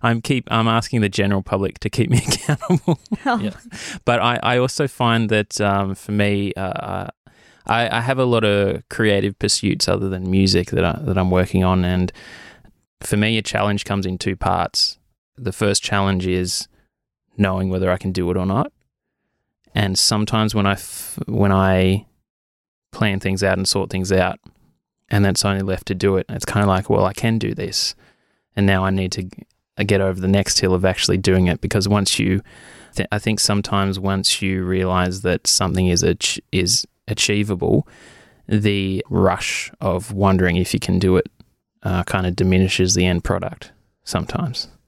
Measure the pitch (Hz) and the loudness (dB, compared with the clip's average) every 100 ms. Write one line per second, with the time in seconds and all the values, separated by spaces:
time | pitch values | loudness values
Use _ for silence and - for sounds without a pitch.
0 | 117 117 - 135 - 113 113 113 - 120 | 0 0 0 -2 0 0 2 2 0 0
1 | 104 92 101 98 - 98 95 - 107 - | 0 2 0 0 0 -2 -2 -4 -6 -2
2 | 117 123 - - - 147 - 175 - 160 | 2 2 0 -4 -2 -4 2 0 2 -2
3 | _ 214 277 233 202 185 - - - - | _ -6 -2 -2 -2 -8 -18 -14 -12 -6
4 | - 120 113 120 - 123 127 - 143 - | 0 2 2 0 0 0 0 0 -4 0
5 | 120 113 113 110 107 - 104 98 98 98 | 2 2 2 0 0 0 2 2 0 -4
6 | - 104 101 101 98 - 95 95 - 92 | -4 0 2 2 -2 -4 -6 -6 -6 -8
7 | 95 - _ _ _ _ - 113 117 117 | -10 -14 _ _ _ _ -2 0 2 0
8 | 117 131 127 117 107 101 98 - - - | 0 0 2 4 4 4 2 -2 -8 0
9 | 110 101 101 101 101 - 104 - - 95 | 2 4 0 -2 -2 0 0 0 0 0
10 | 98 92 92 95 95 92 90 104 87 - | -2 -4 0 2 4 2 0 0 0 -2
11 | 156 92 90 90 92 92 92 92 90 92 | -2 0 2 2 2 2 2 2 2 0
12 | 92 - - - - - - _ _ _ | -2 -4 -20 -20 -20 -20 -20 _ _ _
13 | - 107 107 113 104 104 104 101 - 98 | -4 0 2 0 -2 -2 0 -2 -2 -2
14 | 95 92 - 92 95 90 87 - - - | -2 -4 -4 -2 0 0 -2 0 -2 -2
15 | _ _ _ - 117 - 104 98 - 101 | _ _ _ -10 -10 -2 0 0 -2 0
16 | 98 95 92 92 90 - - _ _ _ | 0 0 0 -2 -2 -6 -8 _ _ _
17 | _ _ _ - 98 92 95 92 92 90 | _ _ _ -2 0 0 -2 -2 0 -2
18 | 95 92 87 90 92 98 - _ _ _ | -2 -4 -2 -2 0 -2 -2 _ _ _
19 | _ _ _ _ _ _ _ 107 101 95 | _ _ _ _ _ _ _ -4 -2 0
20 | - 107 104 113 110 107 98 98 - - | 0 0 0 0 0 0 0 -2 -6 -14
21 | - - - 113 101 95 95 92 92 98 | -14 -12 -6 0 2 4 4 4 2 0
22 | - _ _ _ _ _ _ _ _ - | -4 _ _ _ _ _ _ _ _ -2
23 | 107 98 95 95 98 95 95 104 95 95 | -2 0 -2 0 0 0 0 -2 -2 -4
24 | 92 92 90 - - _ _ _ _ _ | 0 2 2 -2 -16 _ _ _ _ _
25 | _ 101 98 95 101 98 98 92 - 95 | _ 2 2 2 0 0 -2 -4 -4 0
26 | 101 95 - - - - 101 92 104 104 | 2 2 -2 -8 -4 0 2 2 2 2
27 | 98 98 117 113 107 110 90 - - - | 0 0 0 0 -2 -6 -6 -4 -6 -8
28 | _ _ _ _ _ - 98 95 95 95 | _ _ _ _ _ 0 2 2 0 -2
29 | 92 - 92 - - _ _ - 104 98 | -2 -6 -10 -14 -20 _ _ -6 0 2
30 | 95 92 92 98 98 - 95 90 92 90 | 2 0 2 2 2 0 2 2 2 0
31 | - 95 98 92 90 85 - 107 101 104 | 0 0 2 4 4 0 -2 0 2 2
32 | 95 - 107 98 - - - - - - | 0 0 0 0 -4 -20 -20 -20 -14 -8
33 | - 107 110 107 - 101 101 101 98 95 | -4 -2 -2 0 0 0 0 0 0 -2
34 | 98 95 95 - 95 92 90 95 92 90 | -2 0 0 -2 -2 -2 0 0 0 2
35 | 90 95 98 87 - - 95 82 90 87 | 0 -2 -2 -2 0 0 0 2 2 2
36 | 85 85 - - _ 95 90 - - _ | 2 0 -2 -6 _ -2 0 -2 -4 _
37 | - 107 - 104 104 92 - 143 - - | -10 -4 0 0 0 -2 2 2 0 -12
38 | - - - _ - 107 104 101 95 95 | -20 -20 -20 _ -2 0 2 0 -2 -4
39 | - 92 92 90 - - - - 95 90 | -2 2 2 2 -4 -6 -8 -6 -4 -4
40 | - 101 98 95 92 87 90 - - 92 | -4 0 2 4 4 2 0 -2 0 2
41 | 92 92 - _ - _ _ _ 98 90 | 4 2 0 _ -20 _ _ _ -4 -2
42 | 90 98 92 87 92 92 95 - 92 98 | -2 -2 -2 0 2 4 2 2 0 2
43 | 90 87 - 92 90 - - _ _ _ | 2 0 -2 -4 -4 -10 -20 _ _ _
44 | - 92 80 - 170 123 - _ | -6 -6 -4 -6 -6 -6 -10 _